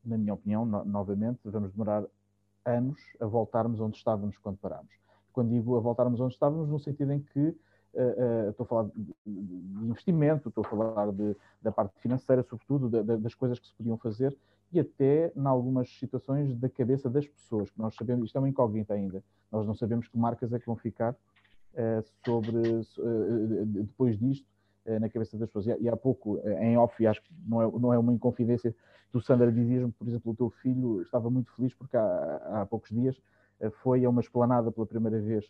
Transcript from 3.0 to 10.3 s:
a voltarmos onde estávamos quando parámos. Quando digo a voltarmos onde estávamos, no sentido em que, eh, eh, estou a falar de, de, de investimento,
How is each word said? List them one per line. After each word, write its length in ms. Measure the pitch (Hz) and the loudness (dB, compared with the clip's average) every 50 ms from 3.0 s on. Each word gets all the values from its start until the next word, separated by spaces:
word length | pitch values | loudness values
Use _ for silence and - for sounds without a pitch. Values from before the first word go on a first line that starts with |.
| - - - - | -14 -20 -10 -6
a 60 | 117 | -6
voltarmos 540 | 107 101 120 110 - - 117 113 117 117 104 | -2 0 0 -2 0 0 0 0 0 -2 -2
onde 160 | 110 110 107 | -4 -4 -6
estávamos 420 | - - 117 110 101 101 104 98 _ | -4 -2 -2 -2 -2 -2 -6 -8 _
quando 180 | _ 104 95 98 | _ -10 -10 -8
parámos. 340 | - 95 - - - - _ _ _ _ _ _ _ _ | -8 -10 -10 -10 -14 -20 _ _ _ _ _ _ _ _
Quando 180 | _ - 120 113 | _ -2 0 2
digo 260 | 117 120 110 120 123 | 2 0 2 2 0
a 40 | 120 | 2
voltarmos 400 | 110 120 117 117 123 123 123 113 | 2 0 2 2 2 2 2 0
onde 140 | 127 127 - | 0 -2 0
estávamos, 340 | _ - 143 151 165 160 147 | _ 0 0 2 0 -2 -2
no 100 | 147 147 | -4 -4
sentido 340 | - 151 143 - 147 135 | -4 -6 -4 -2 0 0
em 80 | 143 147 | 0 -2
que, 340 | 143 - _ 139 143 160 160 - _ _ _ _ _ _ - | -4 -4 _ 0 0 0 0 -4 _ _ _ _ _ _ -2
eh, 200 | - 127 123 110 104 | 0 0 0 2 2
eh, 320 | 127 120 117 113 107 101 | 2 2 2 2 0 -2
estou 140 | 104 - 120 | -2 -4 -4
a 40 | - | 0
falar 160 | 123 113 110 | 0 0 0
de, 80 | 101 - | 0 -4
de, 180 | - 104 - - _ _ | -8 -10 -10 -12 _ _
de 580 | 107 104 92 104 92 90 90 85 95 95 101 110 | -10 -8 -8 -8 -10 -10 -10 -10 -10 -8 -6 -4
investimento, 640 | 113 117 - - - 175 160 147 147 | -4 -4 -2 0 0 2 4 4 4